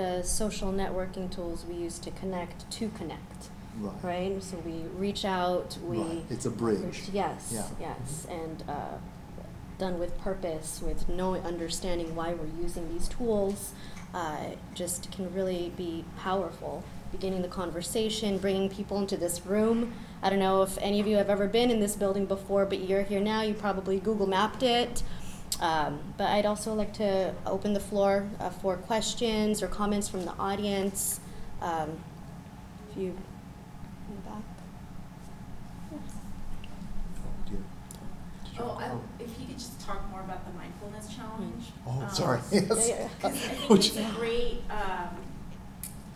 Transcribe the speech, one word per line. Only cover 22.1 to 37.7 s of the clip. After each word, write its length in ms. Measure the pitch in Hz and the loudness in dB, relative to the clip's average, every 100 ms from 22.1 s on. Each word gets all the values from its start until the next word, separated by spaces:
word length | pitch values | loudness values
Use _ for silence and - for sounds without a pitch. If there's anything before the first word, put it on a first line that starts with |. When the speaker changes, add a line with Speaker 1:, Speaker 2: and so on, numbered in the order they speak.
| 196 | 4
Speaker 1:
before, 400 | 190 196 190 196 190 | 2 0 4 4 4
but 220 | 196 190 | 2 2
you're 140 | 196 | 2
here 180 | 196 202 | 4 2
now, 220 | 208 220 | 4 4
you 100 | 220 | 2
probably 460 | 208 208 190 185 196 | 2 0 0 2 2
Google 300 | 190 214 196 | 2 4 4
mapped 340 | 190 214 - | 6 4 4
it. 400 | 254 240 240 - - - - - - - | 4 6 4 2 2 0 -4 -6 -6 0
Um, 380 | 170 160 143 147 - - | 4 4 2 0 -4 0
but 120 | 196 | 4
I'd 180 | 208 208 | 6 6
also 260 | 208 220 | 2 0
like 180 | 214 208 | 0 0
to 400 | - 208 190 180 - | 2 4 4 2 0
open 280 | - 190 208 | 0 0 2
the 60 | 202 | 2
floor, 480 | 196 208 196 196 202 - | 2 4 6 6 2 -2
uh, 100 | 180 | -4
for 260 | - 196 180 | 0 0 0
questions 840 | - 220 214 - 233 214 214 202 | 2 0 2 0 2 4 4 2
or 40 | 185 | 0
comments 420 | - 208 208 202 | 2 2 2 0
from 160 | 190 | -2
the 80 | 170 - | -4 -2
audience. 800 | 190 202 208 196 196 190 - - - - - - | 0 0 2 2 2 0 -2 -2 -6 -8 -6 -4
Um, 380 | 180 165 151 165 - - - - - - - - - | 0 0 -2 -4 -10 -12 -12 -12 -14 -14 -14 -14 -10
if 60 | - | -4
you, 120 | 185 165 - - - - - - - - - | -4 -4 -8 -12 -14 -14 -14 -12 -10 -10 -10
in 60 | 202 | -8
the 60 | 185 | -8
back. 120 | 214 214 180 175 - - - - - - - - - - - - | -8 -10 -10 -12 -12 -12 -10 -10 -12 -12 -12 -10 -10 -10 -10 -10
Yes. 80 | 302 - - - - - - - - - - - - - - - | -8 -8 -8 -8 -6 -4 -4 -4 -8 -4 -2 0 -2 -2 0 0
Speaker 2:
Do 60 | |
you, 120 | 196 - | 0 -2